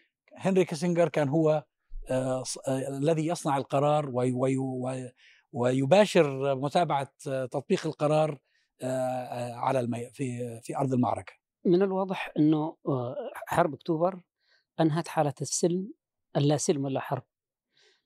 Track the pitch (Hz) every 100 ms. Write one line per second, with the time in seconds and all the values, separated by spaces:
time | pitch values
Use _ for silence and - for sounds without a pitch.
0 | _ _ _ - 190 185 170 151 180 170
1 | 170 160 143 160 156 156 - _ _ -
2 | - 131 131 131 123 - - 135 135 139
3 | 143 160 156 170 156 139 127 139 147 151
4 | 147 123 127 123 131 131 135 127 127 131
5 | 123 - - _ _ 139 123 131 135 190
6 | 202 185 147 135 139 135 139 175 160 143
7 | 135 _ 143 135 127 147 - 190 160 -
8 | 147 151 156 143 _ _ _ _ 127 131
9 | 127 127 123 127 123 120 127 131 120 120
10 | 120 - 131 120 120 113 - 151 135 127
11 | 117 107 - - _ _ - 175 196 190
12 | 190 185 - - 151 156 156 - - 135
13 | 120 156 233 - - - 175 131 - 160
14 | 175 190 - _ _ _ _ - 160 156
15 | 160 - 147 - 139 - 180 180 196 -
16 | _ _ _ - 143 147 - 147 139 131
17 | - 131 - _ _ _ _ _ _ _